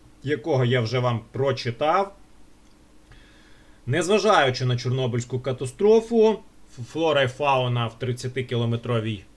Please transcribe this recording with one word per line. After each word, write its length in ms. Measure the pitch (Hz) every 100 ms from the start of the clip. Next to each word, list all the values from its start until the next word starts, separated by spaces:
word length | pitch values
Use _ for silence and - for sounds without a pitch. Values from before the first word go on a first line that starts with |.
| - -
якого 420 | 131 147 165 143 123
я 160 | 127
вже 180 | 113 127
вам 220 | 123 117 -
прочитав. 840 | 120 135 120 120 117 147 180 196 - - - - - - - - - - - - - - - - - -
Незважаючи 800 | 147 170 208 196 185 139 123 127
на 120 | 120
Чорнобильську 600 | 131 131 131 120 120 131
катастрофу, 1000 | 139 127 135 - 202 226 220 233 214 202 - - - -
ф-, 120 | 117
флора 320 | 151 160 143
і 40 | 131
фауна 600 | - 143 135 127 120 117
в 120 | -
тридцятикілометровій 1200 | 123 120 127 135 123 120 117 117 120 117 110 101 -